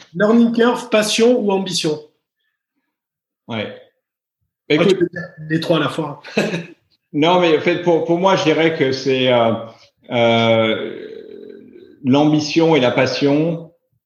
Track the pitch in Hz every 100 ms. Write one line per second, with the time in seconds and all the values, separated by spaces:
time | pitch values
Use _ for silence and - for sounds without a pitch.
0 | - 165 208 233 233 - 233 240 - 214
1 | 214 - 233 247 202 190 185 165 165 143
2 | - _ _ _ _ _ _ _ _ _
3 | _ _ _ _ - 110 101 - - _
4 | _ _ _ _ _ _ - 156 196 180
5 | 170 175 - - 156 160 - 160 143 -
6 | 151 139 - - - 170 170 - _ _
7 | _ 151 156 180 170 151 175 165 175 160
8 | 165 170 190 - 151 151 165 - 135 127
9 | 139 131 127 123 113 107 - - - _
10 | - 123 117 117 117 113 110 101 87 87
11 | - - 50 50 - - - - - -
12 | 131 139 151 151 151 - 165 156 123 131
13 | 127 - 143 143 165 165 - _ _ _